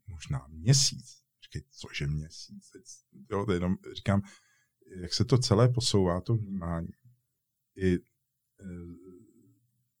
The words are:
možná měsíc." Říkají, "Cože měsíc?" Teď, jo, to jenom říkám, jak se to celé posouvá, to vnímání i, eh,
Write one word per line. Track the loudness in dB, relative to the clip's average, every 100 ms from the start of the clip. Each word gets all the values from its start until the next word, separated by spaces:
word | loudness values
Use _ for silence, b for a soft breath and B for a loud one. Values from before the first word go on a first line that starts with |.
| -16
možná | -16 -8 -8 -8
měsíc." | -2 4 4 4 0 -12 -20 _ _
Říkají, | -14 -14 -14
"Cože | -18 -12 -6 -4
měsíc?" | -4 -6 -14 -18 -18 -20
Teď, | -20 -20 -20 _ -20 -6
jo, | -4 0
to |
jenom | 0 0 -2 -6 -4
říkám, | 0 0 0 B B B B _ -20 -12
jak | -6
se | -2
to | 2 2
celé | 4 6 6
posouvá, | 4 2 2 2 0
to | 0 -2
vnímání | -2 -6 -4 -4 -6 -12 _ _ _ _ _ _ _ -2
i, | 2
eh, | 2 -2 _ _ _ _ _ -14 -12 -14 -16 -20 -20 -20 _ _ _ _ _ _ _